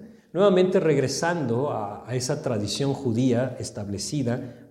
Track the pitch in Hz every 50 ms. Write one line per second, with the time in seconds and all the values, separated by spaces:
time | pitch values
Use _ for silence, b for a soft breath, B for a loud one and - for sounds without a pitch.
0 | B B B B B B - 170 202 202 185 180 185 185 - 190 160 160 147 135
1 | 131 123 - - 170 170 175 170 139 117 113 120 143 143 120 110 104 101 104 104
2 | - 113 123 127 - - 143 147 - 127 117 104 104 101 - - 143 139 135 -
3 | - - 107 117 131 127 117 117 131 127 - - 117 - - 113 104 101 98 95
4 | - - 151 147 123 117 120 - - - - - - -